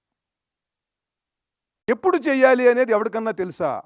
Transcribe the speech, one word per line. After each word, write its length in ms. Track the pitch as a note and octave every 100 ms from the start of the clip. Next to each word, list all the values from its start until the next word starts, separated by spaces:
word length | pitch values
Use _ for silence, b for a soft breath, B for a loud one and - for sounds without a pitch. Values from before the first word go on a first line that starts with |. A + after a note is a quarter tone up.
| _ _ _ _ _ _ _ _ _ _ _ _ _ _ _ _ _ _ -
ఎప్పుడు 280 | A#3 F#4 F4
చెయ్యాలి 520 | C#4+ C4+ C4 B3+ B3
అనేది 220 | A#3+ A#3+
ఎవరికన్నా 400 | G#3 A3 A3 A3
తెలుసా? 520 | F#3+ F#3 - D#3 A2